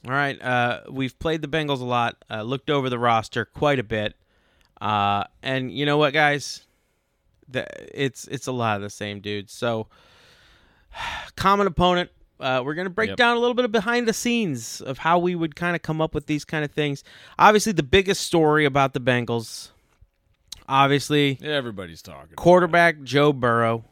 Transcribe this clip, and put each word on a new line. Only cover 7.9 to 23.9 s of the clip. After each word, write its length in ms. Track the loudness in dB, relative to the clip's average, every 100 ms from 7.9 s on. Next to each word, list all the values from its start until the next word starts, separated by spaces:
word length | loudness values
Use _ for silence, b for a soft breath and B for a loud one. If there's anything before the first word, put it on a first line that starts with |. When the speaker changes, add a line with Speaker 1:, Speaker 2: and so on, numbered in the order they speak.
| -4
Speaker 1:
it's, 280 | -4 -4 -12
it's 180 | -10 -6
a 60 |
lot 240 | -2 -2 -2
of 60 |
the 80 | -4
same 300 | -10 -10 -8
dudes. 320 | -8 -8 -10
So, 340 | -6 -4 -4 -6 B B B B B B B B B B
<sighs> 140 | B B B B -2
common 300 | 2 2 2
opponent. 440 | 2 2 2 -2 _ _ _
Uh, 220 | -2 -2
we're 120 | -2
gonna 160 | -6 -6
break 200 | -4 -4
Speaker 2:
Yep. 60 | 2
Speaker 1:
down 200 | 2 4
a 40 |
little 140 | 0
bit 100 | 0
of 80 | 0
behind 340 | 0 0 0 0
the 60 |
scenes 720 | -2 -2 0 -2 -4 -8 -12
of 160 | -10 -4
how 200 | 2 2
we 160 | 2
would 220 | -2 -4 -4
kinda 220 | -4 -4
come 220 | -4 -2
up 120 | -2
with 120 | -4 -4
these 180 | -6
kinda 240 | -4 -6 -4
things. 340 | -2 -4 -4 B B B B
Obviously, 340 | 6 6 2
the 100 | -2
biggest 380 | 2 2 2 -4 0
story 400 | 2 4 4 2
about 260 | 2 0
the 80 | 0
Bengals, 680 | 0 0 0 -4 -6 -16 -18 _ _ _ _ _ _ _ _ -20 0
obviously, 680 | 2 4 2 2 2 2 -2
Speaker 2:
Yeah, 120 | -4
everybody's 500 | -6 -6 -10 -14 -16
talking 220 | -18 -20 -18
about 40 | 2
Speaker 1:
quarterback 680 | 6 6 6 4 4 2
Joe 280 | 0 4 4
Burrow. 520 | 4 2 2 2 0 -6